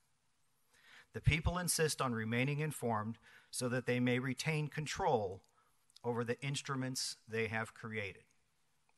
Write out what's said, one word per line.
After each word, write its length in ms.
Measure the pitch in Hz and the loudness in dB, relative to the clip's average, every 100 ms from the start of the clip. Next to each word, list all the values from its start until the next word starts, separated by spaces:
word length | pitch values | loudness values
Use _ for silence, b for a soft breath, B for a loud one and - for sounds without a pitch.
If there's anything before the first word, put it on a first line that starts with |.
| _ _ _ _ _ _ _ B B B B | _ _ _ _ _ _ _ B B B B
The 80 | - | -2
people 360 | - 147 - 175 | 4 4 4 0
insist 420 | 175 - 156 - | 0 2 2 2
on 140 | 135 | 0
remaining 460 | 113 110 120 131 147 | 0 0 2 2 0
informed 580 | 151 143 120 107 107 113 B B B | -2 -2 0 0 -2 -6 B B B
so 180 | - 127 | -4 -2
that 160 | 127 120 | 0 0
they 140 | 123 | 2
may 200 | 123 123 | 4 2
retain 480 | 135 127 - 156 151 | 0 -2 -2 0 -2
control 760 | - 151 - 190 127 98 95 - b b b _ - | -4 -4 0 2 4 2 -4 -12 b b b _ -8
over 200 | 120 120 | -4 -2
the 160 | 120 120 | 0 -2
instruments 760 | 139 139 - 135 131 131 - - - | -2 -4 -2 -2 -2 -2 -4 -8 -4
they 200 | 110 110 | -2 0
have 260 | 110 110 | 0 -4
created." 500 | - 117 110 101 87 - _ _ _ _ _ _ | -6 -8 -6 -6 -8 -18 _ _ _ _ _ _